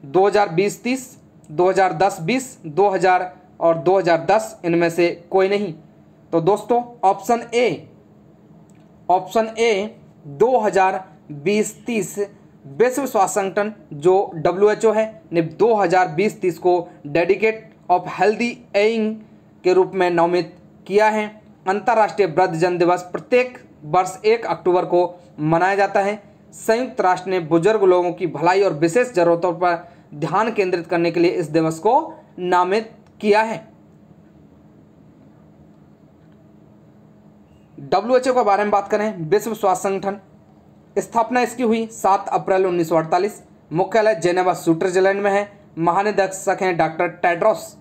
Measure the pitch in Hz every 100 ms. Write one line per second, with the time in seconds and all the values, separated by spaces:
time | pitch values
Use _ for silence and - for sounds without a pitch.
0 | 143 160 196 202 202 165 202 - 240 262
1 | - - _ - - 151 180 185 190 165
2 | 196 196 165 254 254 - 165 147 202 190
3 | 180 180 180 - - _ 165 165 156 190
4 | 170 160 147 214 220 - 175 170 170 165
5 | 170 - - 190 190 202 202 156 - -
6 | - _ _ 165 165 208 - 240 240 -
7 | 190 - - 233 233 233 240 147 - -
8 | _ - - _ _ - - - - -
9 | - 180 185 233 220 220 233 202 214 -
10 | - - 143 143 233 247 214 185 190 190
11 | - - - 147 151 208 208 - - 226
12 | 160 196 202 - - _ 139 139 240 254
13 | 262 220 185 208 190 180 208 214 - 147
14 | 156 190 202 170 156 175 208 208 220 214
15 | 220 - - 170 160 - 220 214 185 185
16 | 180 156 208 214 185 165 180 180 170 -
17 | 147 147 175 196 220 220 - - - 180
18 | 175 - 190 220 240 - - 202 214 226
19 | 214 220 - - _ _ 185 185 180 190
20 | 180 170 170 175 165 - - - - 202
21 | 214 214 214 - - - - 202 202 226
22 | 208 - 190 156 180 160 180 180 175 175
23 | - 180 - 247 247 - - - 147 180
24 | 185 - 214 226 165 160 180 180 170 175
25 | 175 - - - 151 165 185 196 196 202
26 | 196 208 - - - - - 226 254 -
27 | 185 180 190 185 160 165 175 220 196 180
28 | 175 170 175 135 165 196 196 160 165 233
29 | 240 180 170 170 180 165 180 170 - -
30 | - 147 156 180 226 214 185 180 165 175
31 | 170 170 170 180 156 160 160 160 214 277
32 | 320 - - - 180 180 185 208 220 -
33 | - _ 208 202 220 196 - - - -
34 | _ - - - - - - - - _
35 | - - - _ - _ - - - _
36 | - _ - - - - - - - -
37 | - _ - _ _ _ _ - 139 185
38 | 220 254 254 247 214 196 208 202 202 208
39 | 214 185 156 202 226 214 196 180 202 196
40 | 196 208 - - - - _ _ _ -
41 | 190 233 226 247 240 247 240 226 220 -
42 | 190 196 - 180 165 190 190 175 165 170
43 | 160 180 208 - - - _ 156 190 226
44 | 214 208 175 180 185 170 170 160 190 180
45 | 190 196 202 196 202 - - - 165 175
46 | 208 202 190 190 - 180 190 170 160 165
47 | 175 165 185 170 214 202 - -